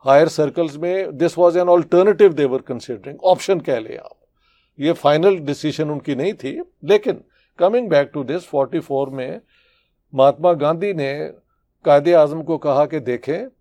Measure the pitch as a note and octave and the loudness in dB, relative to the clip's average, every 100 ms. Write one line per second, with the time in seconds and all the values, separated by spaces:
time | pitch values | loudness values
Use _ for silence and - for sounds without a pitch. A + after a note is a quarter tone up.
0 | C3+ C#3 E3 D#3+ D3 D3 D#3+ C#3+ E3+ F#3+ | 2 4 4 0 -4 -2 -4 -4 -6 -4
1 | F3 C#3 E3 E3 F3 F3 F3+ F3 D#3+ E3+ | -6 -2 -4 2 2 2 2 2 4 2
2 | G3 F#3+ G3+ D3+ C#3 B2+ - A#2+ - A2+ | 4 6 4 4 -2 -2 -6 -12 -10 -12
3 | C#3 D3 F#3 F#3 - F#3 C3+ B2 A2 - | -12 -4 0 0 0 -4 -2 -4 -6 -14
4 | - _ _ _ _ _ _ - C#3+ E3 | -18 _ _ _ _ _ _ -6 -4 0
5 | C#3+ D3+ F#3 F#3+ C#3+ C#3+ D3+ D3 D3+ D3 | 2 2 2 0 -4 -6 -6 -4 -6 -6
6 | - C3 E3 G3 - D#4+ F4 _ D3 G#3 | -6 -4 -4 -6 -10 -10 -14 _ 0 0
7 | G#3 - _ _ _ _ F3 A#3 A3+ D3 | 0 -6 _ _ _ _ 0 0 0 0
8 | C#3+ D3 B2+ E3+ - C#3+ C3+ E3 - C#3 | 0 -6 -8 -8 -4 -4 -2 -4 -4 -4
9 | C3+ C3+ B2+ G#3 _ _ _ _ _ _ | -4 -8 -12 -12 _ _ _ _ _ _
10 | _ C3+ C#3 C#3+ F3 E3 D3 E3 G3+ F3 | _ 2 2 4 0 0 0 -2 -4 -4
11 | C#3 C#3+ D#3 - _ _ _ _ - C#3+ | -6 -6 -10 -14 _ _ _ _ 2 4
12 | D3+ E3+ D3+ D#3+ D3+ D#3 D3 C3+ D3 D#3 | 6 4 4 0 -6 -4 -2 0 0 -2
13 | B2 B2 - E3 B3+ _ | -6 -6 -6 -8 -8 _